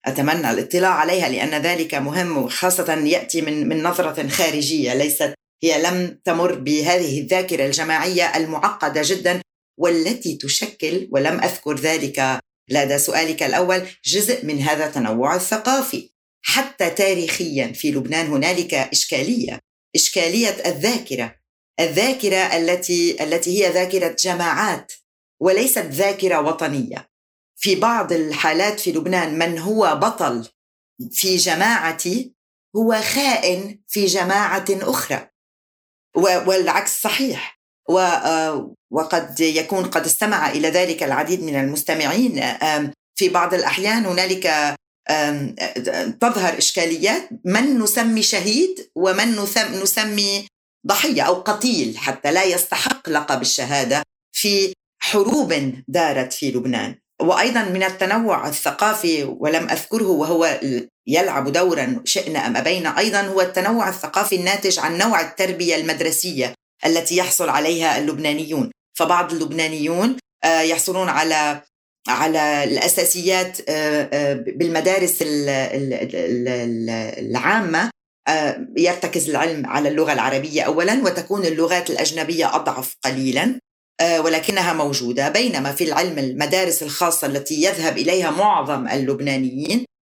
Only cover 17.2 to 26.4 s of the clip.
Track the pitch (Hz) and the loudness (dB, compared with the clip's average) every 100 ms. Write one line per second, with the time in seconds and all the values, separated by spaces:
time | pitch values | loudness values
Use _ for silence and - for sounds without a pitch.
17.2 | 165 - 170 139 120 - 151 147 - 156 | 0 -2 -2 -2 -4 -2 -2 -2 -2 -2
18.2 | 160 147 156 180 - 151 131 - - 139 | 0 0 0 0 0 -2 0 -2 0 -2
19.2 | - 240 - - - _ _ - - 190 | 0 -2 -2 -6 -14 _ _ 0 0 2
20.2 | 165 196 226 - - 160 190 240 - 123 | 0 2 0 0 -4 0 0 0 -4 -6
21.2 | 113 - _ _ _ - 165 147 240 262 | -6 -10 _ _ _ -2 0 2 0 0
22.2 | 208 190 185 165 165 180 180 175 170 - | 0 2 2 0 2 0 0 2 2 0
23.2 | 156 165 170 185 185 175 180 185 175 170 | 0 0 0 2 2 2 2 0 0 0
24.2 | 185 175 170 147 214 165 - - _ _ | -2 0 0 0 0 -2 -8 -20 _ _
25.2 | _ - 175 190 254 254 170 139 196 196 | _ -2 2 4 2 0 -2 0 0 2
26.2 | 190 165 | 2 2